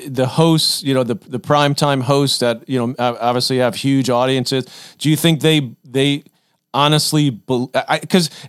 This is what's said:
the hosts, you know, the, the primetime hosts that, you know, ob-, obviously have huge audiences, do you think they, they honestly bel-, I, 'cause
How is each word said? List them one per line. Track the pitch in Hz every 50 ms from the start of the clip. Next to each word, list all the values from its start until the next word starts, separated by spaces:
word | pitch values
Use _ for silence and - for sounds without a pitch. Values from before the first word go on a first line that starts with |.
| 127 147
the | 131 127 127
hosts, | 123 - - 165 165 160 156 - - - - -
you | 139 135
know, | 131 127
the, | 113 120
the | 98 - - 127 120
primetime | - - 147 147 147 143 143 - 156 147 139 135 123
hosts | 117 143 139 143 135 - -
that, | 123 120 117 110 - -
you | 135 127
know, | 120 120 127 -
ob-, | 123 123 117 107
obviously | 113 120 123 123 120 - 131 127
have | 127 120 104
huge | - - 139 139 135 127 120
audiences, | 123 120 127 131 135 131 123 - 139 131 127 - - - - - - -
do | - 147
you | 156
think | 147 - 170 165 135
they, | 143 160 160 151 143 113 120 _ _
they | 139 120 135 139 143 143 143 - _ _ _ _ _ _ _ _ _ -
honestly | 131 143 147 151 151 147 - 151 151 151 143
bel-, | 117 95 _ - 131 120 127 127 -
I, | 131 120 - 151 160
'cause | - 160 - 185 170 151 - - -